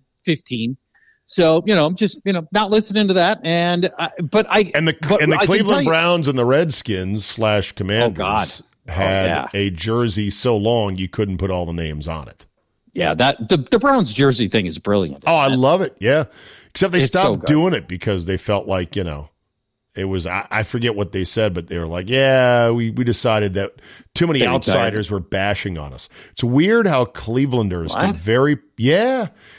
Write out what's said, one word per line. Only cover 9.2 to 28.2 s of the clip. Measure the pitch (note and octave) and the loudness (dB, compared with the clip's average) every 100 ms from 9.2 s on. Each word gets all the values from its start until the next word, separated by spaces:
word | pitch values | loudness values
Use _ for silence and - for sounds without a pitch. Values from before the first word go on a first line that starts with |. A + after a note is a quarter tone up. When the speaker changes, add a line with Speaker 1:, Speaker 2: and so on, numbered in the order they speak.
| F#2+ | 0
Speaker 1:
yeah. | D#2 B1+ | -2 -4
Speaker 2:
a | G2 G2+ | -4 -4
jersey | E2+ G2 A#2 A#2+ G2+ G#2 | -4 -4 0 0 -2 -4
so | - B2+ A2 | -2 0 0
long | G#2+ A#2+ G2+ F#2 | 2 0 0 -4
you | F#2 | -6
couldn't | - G2+ F2+ | -4 -4 -2
put | F#2+ | -4
all | F2+ | -4
the | E2+ | -4
names | E2+ D#2+ D2+ D#2 | -6 -6 -8 -8
on | D#2+ D2 | -10 -12
it. | - - _ _ _ _ | -20 -20 _ _ _ _
Speaker 1:
Yeah, | - E2 | -4 -2
that, | D#2 A#2+ - A2+ | 2 0 0 0
the, | F3 | 0
the | B2 A#3 | 2 2
Browns | C#4 C4+ C#3+ | 4 2 2
jersey | G#2+ C#3 A#2+ G2+ | 2 2 2 0
thing | A2+ F2+ | -2 -2
is | D#2 | -6
brilliant, | - G2+ E2+ C#2 - | -2 0 0 -4 0
Speaker 2:
Oh, | |
I | E3 C#3 | 2 2
Speaker 1:
isn't | C3 | 2
it? | |
Speaker 2:
love | C3 F3+ | 2 2
it. | D#3+ - | 0 -2
Yeah. | A2 D3 C#3 - - - - | 0 2 0 -8 -20 -20 -12
Except | - F#3 | -2 0
they | F3 | 2
Speaker 1:
It's | C3+ | 2
so | F#3 | 2
Speaker 2:
stopped | G3 G3 | 2 0
Speaker 1:
good. | - | 2
Speaker 2:
doing | D3+ F3+ | 2 4
it | C#3 E2 | 0 -4
because | F2+ - F#2+ E2+ | -8 -2 -2 -2
they | F#2 | -4
felt | - G2+ - | 0 -2 0
like, | F#2+ F2 | -4 -4
you | G2+ | -6
know, | E2+ D2 D2 _ _ _ _ _ _ | -6 -8 -12 _ _ _ _ _ _
it | - F#2+ | -10 -6
was, | F#2+ E2+ | -4 -4
I, | F#2 - | -6 -4
I | G#2+ | -4
forget | G#2+ B2 A#2 G#2 | -2 -2 -2 -2
what | G2+ | -4
they | F#2+ | -4
said, | F2 - G#2+ | -4 -2 -2
but | F2 E2+ | -2 -6
they | F2 | -8
were | E2 | -6
like, | F2 F#2+ | -8 -2
"Yeah, | C3 C3+ C3 B2+ A#2+ A#2 | 0 4 4 4 4 4
we, | A#2 A2+ | 2 -2
we | A#2 | -2
decided | A#2+ A2 B2 A2 G2+ | -2 0 0 2 0
that | F#2+ G2 - - - - | -2 -6 -10 -20 -20 -12
too | - E3+ | -2 0
many | C#3+ | 2
Speaker 1:
They | A#2+ | 2
retired. | C3 | 0
Speaker 2:
outsiders | - F#2+ A2+ G#2+ G2+ | 0 2 2 -2 -4
were | G2+ | -4
bashing | E2+ F#2+ G2 G2+ G2+ E2+ | -4 -2 -2 -2 -4 -8
on | C#2+ | -10
us." | B1+ - - - | -14 -18 -20 -18
It's | - | -6
weird | A#2+ B2+ F3+ A#3 G3+ | 0 2 4 4 4
how | C#3 A#2+ | 2 0
Clevelanders | - A2 B2 C#3 B2 G#2 F2 D#2+ | -4 -4 0 0 2 0 -2 -4
Speaker 1:
What? | - F3+ | -2 -2
Speaker 2:
get | |
very, | E2 | -2